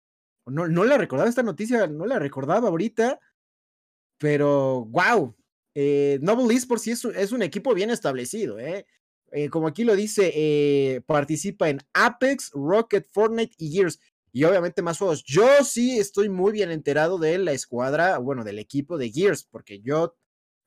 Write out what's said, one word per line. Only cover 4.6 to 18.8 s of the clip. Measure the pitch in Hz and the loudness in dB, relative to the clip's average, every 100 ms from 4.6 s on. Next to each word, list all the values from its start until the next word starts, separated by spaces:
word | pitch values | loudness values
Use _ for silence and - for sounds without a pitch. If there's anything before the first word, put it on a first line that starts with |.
| 135 131 110 | 2 -2 -2
guau. | 120 196 233 131 - _ _ _ | 0 4 2 0 -6 _ _ _
Eh, | 147 143 143 143 139 | -2 0 2 2 0
Noble | 165 226 240 | 0 2 2
Esports | 247 247 226 | 2 0 -4
sí | 226 | -2
es | 233 | -6
un, | 240 | -6
es | 180 196 | -4 -4
un | 247 | -2
equipo | 180 190 269 | -4 -4 -2
bien | 185 214 | 0 0
establecido, | 240 151 131 123 220 175 104 | -2 -4 -4 -6 -6 -6 -6
¿eh? | 135 190 - _ _ _ _ | -8 -10 -12 _ _ _ _
Eh, | 147 147 | -6 -4
como | 160 160 | -2 -4
aquí | - | -2
lo | 233 196 | 0 2
dice, | 214 208 180 | 0 2 2
eh, | 151 156 147 147 143 135 127 | 2 2 2 4 2 2 -2
participa | - 151 143 151 196 - 165 | 0 0 0 -4 -6 -2 -2
en | 139 - | -2 -4
Apex, | 180 233 233 262 277 - | 0 2 2 0 -2 -6
Rocket, | 143 139 208 233 196 - | -6 0 0 2 -2 -2
Fortnite | 196 220 226 226 - | 0 0 0 -4 -6
y | 156 | -6
Gears. | 175 180 - _ _ _ | 0 0 -2 _ _ _
Y | 123 | 0
obviamente | 160 190 175 170 | 2 2 0 -4
más | 170 165 | -4 -2
juegos. | 196 151 | -2 -2
Yo | - 151 240 285 | 0 4 6 6
sí | 262 233 247 247 | 4 0 0 0
estoy | 196 196 214 | -2 0 -2
muy | 185 196 | 0 0
bien | 214 185 | 0 -2
enterado | 160 - 143 160 185 | -2 -2 0 0 0
de | 156 180 | 0 0
la | 180 | 0
escuadra, | 135 - 117 127 151 175 156 | -4 -6 -4 -2 0 2 0
bueno, | 123 131 | -2 -6
del | 107 104 | -6 -10
equipo | 107 139 | -6 -6